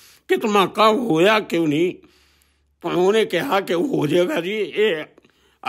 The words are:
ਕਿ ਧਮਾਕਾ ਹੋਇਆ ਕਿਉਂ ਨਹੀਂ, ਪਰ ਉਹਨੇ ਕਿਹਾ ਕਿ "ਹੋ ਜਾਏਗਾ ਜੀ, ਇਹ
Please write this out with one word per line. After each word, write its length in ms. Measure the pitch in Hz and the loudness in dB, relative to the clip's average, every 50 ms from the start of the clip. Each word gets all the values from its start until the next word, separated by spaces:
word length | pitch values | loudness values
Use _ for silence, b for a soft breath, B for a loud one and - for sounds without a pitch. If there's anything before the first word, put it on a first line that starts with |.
| b b b b b - | b b b b b -2
ਕਿ 80 | 370 | -2
ਧਮਾਕਾ 520 | 370 330 226 202 202 185 - - 208 214 220 | -2 0 2 2 2 2 2 2 2 4 4
ਹੋਇਆ 520 | 214 202 - - 160 160 175 208 220 214 | 4 2 0 0 2 4 4 4 4 2
ਕਿਉਂ 280 | 196 - - 165 165 156 | 0 -2 -2 -2 0 0
ਨਹੀਂ, 260 | 143 160 175 185 - - b b b b b b b b b b b b b b _ _ | 0 0 -2 -2 -4 -8 b b b b b b b b b b b b b b _ _
ਪਰ 120 | - 170 | -8 -4
ਉਹਨੇ 320 | 156 170 180 190 214 220 208 | -2 2 2 2 2 2 0
ਕਿਹਾ 360 | - - 170 151 139 165 196 | 0 -2 -4 -2 -2 -2 -2
ਕਿ 140 | 190 - 185 | -2 -2 -2
"ਹੋ 320 | 165 170 254 - 151 143 | -2 -2 -2 -2 -2 -2
ਜਾਏਗਾ 340 | 147 151 175 180 - - 180 | 0 2 0 0 0 -2 -4
ਜੀ, 160 | 165 185 214 | -4 -4 -4
ਇਹ 480 | 220 202 147 127 175 214 220 170 156 147 - _ _ b b b b b b b b - | -4 -6 -4 -2 -2 0 0 -2 -4 -8 -12 _ _ b b b b b b b b -6